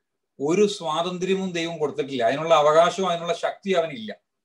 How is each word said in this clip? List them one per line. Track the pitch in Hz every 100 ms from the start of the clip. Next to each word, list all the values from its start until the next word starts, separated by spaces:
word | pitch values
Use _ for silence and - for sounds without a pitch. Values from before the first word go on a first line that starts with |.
| _ _ _ -
ഒരു | 143 190 202
സ്വാതന്ത്ര്യമവും | - 165 185 180 180 185 190 190
ദൈവം | 170 165 160
കൊടുത്തിട്ടില്ല. | 143 147 135 131
അതിനുള്ള | 113 139 165
അവകാശവും | 156 147 160 175 185 185
അതിനുള്ള | 170 170
ശക്തിയും | 170 - - 196 175
അവനില്ല. | 160 220 214 - _ _